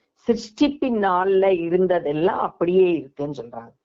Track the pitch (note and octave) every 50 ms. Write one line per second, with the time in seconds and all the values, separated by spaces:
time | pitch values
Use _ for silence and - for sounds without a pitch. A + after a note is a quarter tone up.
0 | _ _ _ _ _ - A3+ A3+ - - - - D4 C#4+ C#4+ - - B3+ A#3 G#3+
1 | G3 F#3+ F3+ F3+ F#3 G3 G3 F#3+ G3 G3 F#3+ E3+ E3+ E3+ F3 F3+ F#3 F3+ F3+ E3+
2 | - D3 D3 D3+ E3 G#3 B3+ C4 A3+ E3+ - _ E3+ F3 F3+ F#3+ F#3 F3 E3+ C#3+
3 | C3 - _ - C#3+ D3 C#3+ - A2+ A#2+ A#2 A#2 A#2 A#2 _ _